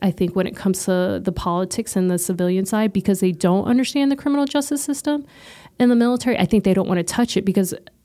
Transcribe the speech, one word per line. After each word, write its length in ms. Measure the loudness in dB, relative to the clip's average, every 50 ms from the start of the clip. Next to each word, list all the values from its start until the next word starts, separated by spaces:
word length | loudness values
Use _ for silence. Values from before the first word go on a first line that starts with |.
I 100 | -2 -2
think 240 | 0 0 -2 -2 0
when 120 | -2 -2
it 100 | -4 -4
comes 260 | -4 -2 -2 -2 -2 -2
to 360 | -2 0 0 0 -2 -2 -2 -4
the 80 | -4
politics 640 | -4 -4 -4 -4 -2 -2 -4 -4 -6 -6 -6 -4 -2
and 160 | 0 0 0
the 60 | 0 -2
civilian 460 | -2 -4 -2 -2 0 0 0 0 -2
side, 260 | -2 0 0 0 0
because 300 | 0 -2 0 0 0 2
they 100 | 2 0
don't 320 | 0 2 2 2 2 2 2
understand 460 | 2 2 2 0 0 0 0 2 2
the 60 | 0
criminal 280 | 0 0 0 0 0 0
justice 380 | 0 -2 -2 -2 -2 -4 -4 -2
system 420 | -4 -4 -4 -2 -2 -2 -2 -4 -8 -18 -20 -20 -20 -20 -20 -20 -8 _ 2
and 100 | 2 4
the 60 | 4
military, 420 | 4 4 2 2 0 0 0 0
I 80 | 2 2
think 200 | 2 2 4 4
they 80 | 4 2
don't 160 | 2 2 0
wanna 140 | 0 -2 -2
touch 340 | -2 0 0 0 0 0
it 80 | 0 0
because 280 | 0 2 2 0 0 -2 -8 -14 -18 _ _